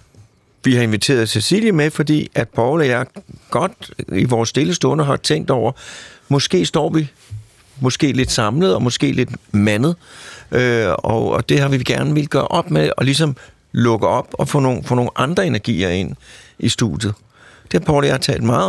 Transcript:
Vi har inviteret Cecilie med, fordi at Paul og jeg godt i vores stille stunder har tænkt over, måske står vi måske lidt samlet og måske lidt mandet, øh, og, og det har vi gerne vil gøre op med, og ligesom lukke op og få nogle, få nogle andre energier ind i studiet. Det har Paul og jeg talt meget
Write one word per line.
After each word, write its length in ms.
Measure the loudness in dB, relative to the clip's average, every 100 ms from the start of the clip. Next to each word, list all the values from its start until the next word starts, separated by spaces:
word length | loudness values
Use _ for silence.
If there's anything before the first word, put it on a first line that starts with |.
| -20 -20 -20 _ _ _
Vi 100 | 2
har 80 | 2
inviteret 460 | 2 2 2 2 2
Cecilie 440 | 0 0 2 2
med, 180 | 2 2
fordi 400 | 0 0 0 0
at 140 | -4 -4
Paul 320 | 0 0 2
og 80 | 2
jeg 180 | 0 -4 -10 -20 -20 -6
godt 400 | -4 -4 -6 -16 -14 -6
i 120 | -2
vores 240 | 0 0 0
stille 260 | 0 0
stunder 300 | 0 0 2
har 120 | 0 -2
tænkt 340 | -2 -2 0
over, 220 | 0 0 -4 -12 -20 -20 -14 -2
måske 380 | 0 2 0 2
står 240 | 0 0
vi 200 | 0 -2 -8 -18 -18 -18 _ _ -4
måske 320 | -2 0 0
lidt 180 | 0 0
samlet 440 | 0 0 2 2
og 80 | 2
måske 300 | 0 0 0
lidt 160 | 0 -2 -6 -4
mandet, 440 | 2 2 2 0 -2 -8 -20 -20 -20 -4
øh, 340 | 0 2 2 0
og, 420 | 0 0 0 0
og 180 | -2 0
det 120 | 0
har 80 | 2
vi 100 | 0
gerne 360 | 0 -2 0
vil 140 | 0 0
gøre 200 | -2 0
op 220 | -2 0
med, 200 | 0 0 0
og 80 |
ligesom 320 | 0 2 0 -2 -12 _ _
lukke 340 | 0 2 2 2
op 220 | 0 -2
og 160 | -4 -2
få 120 | 2
nogle, 240 | 2 0
få 100 | 0
nogle 160 | 0 0 -2
andre 300 | -2 0 0
energier 420 | -2 -2 0 0
ind 260 | 0 -4 -8 -16 -20 -20 -6
i 100 | -4
studiet. 460 | 0 -2 -2 -4 -6 _ _ -20 -20 -4
Det 80 | -2
har 40 | 2
Paul 160 | 2
og 40 | 2
jeg 120 | 0
talt 220 | -2 0
meget 240 | 0 2